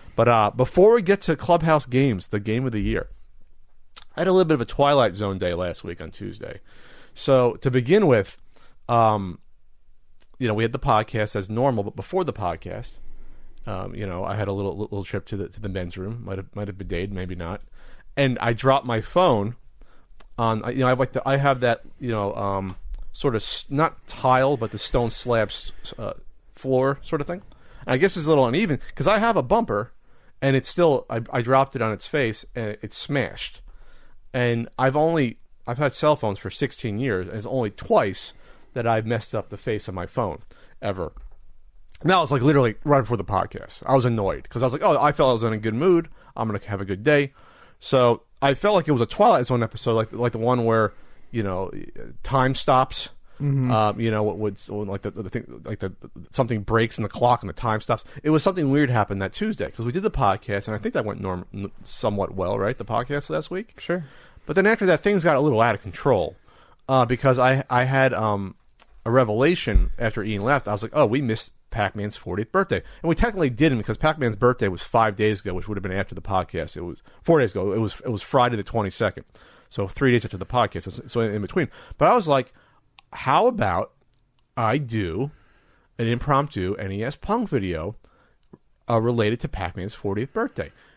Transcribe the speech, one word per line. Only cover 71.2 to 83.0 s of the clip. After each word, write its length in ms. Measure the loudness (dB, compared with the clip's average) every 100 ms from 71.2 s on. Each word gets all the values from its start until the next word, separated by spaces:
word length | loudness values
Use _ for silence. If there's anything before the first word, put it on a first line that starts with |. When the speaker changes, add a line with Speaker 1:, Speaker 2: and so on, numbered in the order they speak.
Speaker 1:
missed 300 | 0 -4 -6 -16 -8
Pac-Man's 480 | -2 -2 -2 -8 -8
fortieth 340 | -8 -6 -2
birthday." 300 | -2 0 -2 -4 -6
And 60 | -2
we 60 |
technically 340 | 2 2 2 0
didn't 300 | 4 2 2
because 180 | -2 0
Pac-Man's 400 | 0 2 -2 2
birthday 320 | 2 4 0
was 140 | -2
five 340 | 0 2 2 2
days 240 | 0 0
ago, 140 | -4
which 120 | -6 -4
would 100 | -6
have 40 |
been 100 | -4
after 220 | -4 -6
the 60 | -8
podcast. 560 | -2 -2 -2 -4 -8 -8
It 60 |
was 200 | -10 -12 -16 -4
four 180 | 4 4
days 120 | 4
ago. 200 | 0 -2
It 60 | 0
was, 200 | -2 -4
it 60 | -6
was 100 | -6
Friday 360 | 0 2 4 2
the 60 |
twenty-second. 600 | -4 -2 -2 -2 -2 -4 -14 -20 -20 -20 _
So 180 | -8 -6
three 240 | 0 4
days 140 | 4 0
after 100 | -8
the 80 |
podcast, 480 | -4 0 0 -2 -10
so, 100 | -12 -6
so 140 | -2
in 180 | -2 -2
between. 300 | -4 -2 -4 -6 -12 2
But 120 | 4
I 60 |
was 140 | 4 4
like, 240 | 0 0 _ _ _ _ _